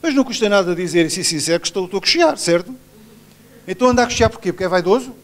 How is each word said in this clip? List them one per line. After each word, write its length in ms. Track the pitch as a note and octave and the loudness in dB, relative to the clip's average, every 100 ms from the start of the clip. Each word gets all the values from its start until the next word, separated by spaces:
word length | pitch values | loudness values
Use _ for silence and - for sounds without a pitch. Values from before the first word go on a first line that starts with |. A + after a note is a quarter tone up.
Mas 120 | E4 C#4 | 0 0
não 80 | |
custa 260 | B3+ A3 G#3+ | 0 0 2
nada 260 | G3+ F3+ E3+ | 2 2 -2
dizer, 300 | F3+ E3+ D#3+ | 0 2 2
e 40 | |
ser 120 | F3+ | 0
sincero, 360 | E3 D#3+ C#3+ E3+ | -4 -4 -2 -2
que 80 | - | -2
estou, 180 | G3+ F3+ | -6 -6
estou 140 | G3 | -4
a 20 | |
coxear, 360 | - E4 E4 - | -2 2 2 2
certo? 380 | F3 E3+ F3 B3+ - - - - - - - - - | 0 0 0 -16 -20 -20 -20 -20 -20 -20 -20 -20 -12
Então 220 | F#3 B3 | 0 2
anda 140 | B3 | 4
a 20 | A#3+ | 0
coxear 240 | - A3 | 2 0
porquê? 220 | - F#3 | 0 -8
Porque 120 | E3+ | -4
é 40 | F#3 | 0
vaidoso? 480 | F#3 F3 A3+ B3+ - | 0 2 0 0 -18